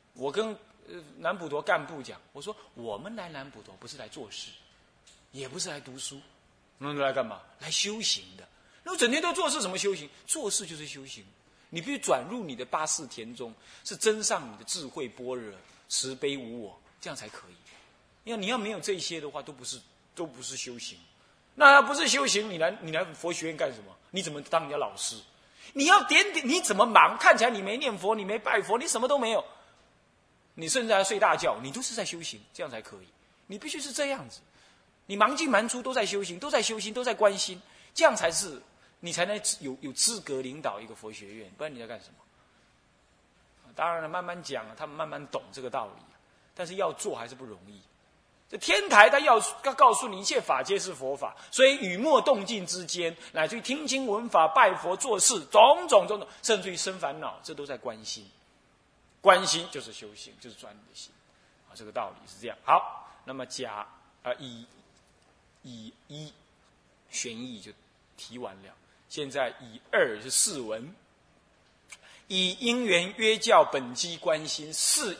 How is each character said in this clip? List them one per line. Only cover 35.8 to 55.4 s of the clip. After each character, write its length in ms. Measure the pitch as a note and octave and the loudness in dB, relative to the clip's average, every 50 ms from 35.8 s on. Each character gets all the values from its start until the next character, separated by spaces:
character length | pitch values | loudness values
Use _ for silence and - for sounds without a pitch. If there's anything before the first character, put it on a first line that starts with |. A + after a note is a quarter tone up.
都 120 | A3+ C4 B3+ | -6 -4 -2
在 120 | B3 G#3 | -2 0
修 180 | F#3 G3 G3+ G3 | 0 -2 -4 -4
行， 160 | F3 F3 F3 | -6 -8 -10
都 100 | B3+ D4 | -4 0
在 120 | D4 B3+ | 0 0
修 180 | G#3+ - A3+ G#3+ | 0 0 -2 -4
行， 140 | F#3 G#3+ G#3+ | -6 -6 -6
都 100 | B3 B3+ | -4 -4
在 100 | B3 A3 | -4 2
关 220 | - G#3+ G3+ G3 F#3+ | 4 4 4 4 2
心， 240 | - - F#3 F3+ - - - - - - - | -2 -6 -6 -10 -16 -20 -20 -20 -20 -12 0
这 100 | - E4+ | 4 4
样 120 | D4+ A#3 | 4 4
才 160 | F#3 - E3+ | 4 0 0
是 280 | E3 - G3+ F3+ C#3+ - - - _ _ _ _ _ _ | 0 -2 -4 -6 -8 -12 -16 -20 _ _ _ _ _ _
你 120 | - E3+ | -10 -6
才 140 | D#3 E3+ F3 | -2 -2 -2
能 140 | G3 G#3 G#3 G#3 - - - | -2 -2 -2 -4 -4 -4 -4
有， 180 | - C3+ B2+ C3+ | -6 -10 -10 -10
有 100 | D3 C#3 | -10 -10
资 280 | B2 - - A3 A#3 G3+ | -4 0 0 0 0 -2
格 200 | D#3 - C#3 C3 | -6 -6 -6 -6
领 180 | C3 B2+ C3+ D#3 | -6 -6 -8 -6
导 200 | C#3+ B2+ G2+ G#2 | -6 -6 -6 -6
一 80 | A2+ A2 | -10 -14
个 80 | A2+ | -16
佛 160 | - - G#2+ | -16 -16 -14
学 160 | A2 G#2 G#2 G2 | -14 -14 -16 -16
院， 240 | G#2 A2+ G#2 F#2 F#2+ | -16 -16 -18 -18 -14
不 80 | - D3 | -12 -10
然 80 | D#3 | -10
你 60 | C#3+ A#2+ | -10 -12
在 80 | A2+ | -14
干 140 | A2+ A#2 G#2 | -14 -14 -16
什 80 | - - | -18 -20
么？” 80 | - - _ _ _ _ _ _ _ _ _ _ _ _ _ _ _ _ _ _ _ _ _ _ _ _ _ _ _ _ _ B2+ A#2 | -20 -20 _ _ _ _ _ _ _ _ _ _ _ _ _ _ _ _ _ _ _ _ _ _ _ _ _ _ _ _ _ -16 -8
当 180 | - D#3 E3+ E3+ | -6 -4 -4 -2
然 80 | E3 | -4
了， 80 | D#3+ D#3 | -6 -6
慢 140 | E3+ F3+ F3+ | -6 -8 -8
慢 180 | F3 F3 F3 | -8 -10 -10
讲 240 | E3 - C#3 A#2 A2 G#2+ | -10 -8 -8 -8 -8 -10
啊， 60 | A2 | -14
他 120 | A2 D#3 D3+ | -14 -14 -12
们 80 | C#3+ | -10
慢 120 | D#3 D#3+ D#3 | -8 -10 -8
慢 200 | D3 D3 D3 C3 | -10 -12 -10 -10
懂 160 | - C#3 - - | -10 -10 -10 -12
这 100 | - C#3 | -14 -12
个 80 | B2+ B2 | -10 -8
道 160 | A#2+ C3+ A2+ G2+ | -6 -6 -6 -8
理 140 | F#2 - - - - | -10 -18 -20 -20 -20
啊， 40 | _ _ _ _ _ _ _ _ | _ _ _ _ _ _ _ _
但 100 | - F3+ | -12 -12
是 100 | D#3+ F#3 | -8 -4
要 160 | F#3+ F#3+ E3 C#3+ | -2 -2 -2 -4
做 220 | - - G#3 C#3+ | -4 -6 -6 -6
还 120 | A#2 A#2 A#2+ | -6 -8 -12
是 80 | C3 | -14
不 100 | B2+ C3 | -16 -16
容 140 | A2+ G#2 F2+ F2+ G2+ | -16 -18 -18 -20 -20
易。 120 | G#2 G2 - _ _ _ _ _ _ _ _ _ _ _ _ _ | -20 -20 -20 _ _ _ _ _ _ _ _ _ _ _ _ _
这 80 | - - | -12 -6
天 280 | - - E4+ G4+ G4+ F#4 | -2 0 0 0 2 8
台 220 | - G#3 G#3+ - | 10 10 12 12
他 100 | - C#4+ | 10 6
要， 200 | D4+ D4 A#3+ G#3+ G#3 - - - - | 6 6 6 6 4 2 -4 -4 -4
要 100 | C#4 B3+ | -2 4
告 180 | - C#4 A#3+ G#3+ | 6 8 8 8
诉 120 | - C4 A#3 | 6 0 -4
你， 140 | G3 F#3 | -6 -6
一 20 | G3 | -4
切 160 | - D#4 A#3+ | -2 -2 0
法 220 | - - C#3+ C3 | 0 0 0 -2
皆 160 | C3 - G3 F#3+ | 0 0 -2 -2
是 160 | E3+ F#3 E3+ | -2 -4 -8
佛 240 | B2+ C3+ C3 C#3 C3+ | -8 -6 -6 -6 -4
法， 180 | C3+ G2+ - - - - | -6 -8 -10 -12 -14 -6
所 160 | - - C4 | 4 6 6
以 100 | C4+ C#4 C#4 | 6 6 4
语 200 | - F#3 F3 F#3 | 0 -4 -2 0
默 240 | B3 D#4+ D4 A#3+ | 2 4 4 6
动 240 | - D4+ C4 G#3 G3 | 6 4 4 2 2
静 180 | F3+ A#3 G#3 F3+ D#3+ | -4 -6 -6 -6 -6
之 180 | E3+ F#3 F3 | -8 -8 -8
间， 300 | D#3 - F3+ E3+ E3 E3+ - - - | -6 -4 -4 -4 -4 -4 -8 -12 -8
乃 160 | - D#3+ D#3 D#3+ | -2 -2 -2 0
至 100 | A3+ A#3 | -2 -4
于 40 | |
听 260 | - - C4 D#4 D#4 C4 | -6 -6 -6 -4 -4 -2
经 180 | B3+ C4+ C4+ | -2 -2 -2
闻 240 | A#3 G3+ A3 A#3+ A#3 | -2 -2 -2 0 4
法、 180 | - F3+ D#3+ D#3 | 6 6 6 8
拜 280 | - C4+ A#3+ G3 F#3 | 8 8 8 8 6
佛、 200 | D3+ - E3+ F3+ | 4 -2 -4 -4
做 240 | G3 - C4+ G#3+ F#3+ | -2 -2 0 0 2
事， 240 | - - B3+ F3+ | 4 2 2 2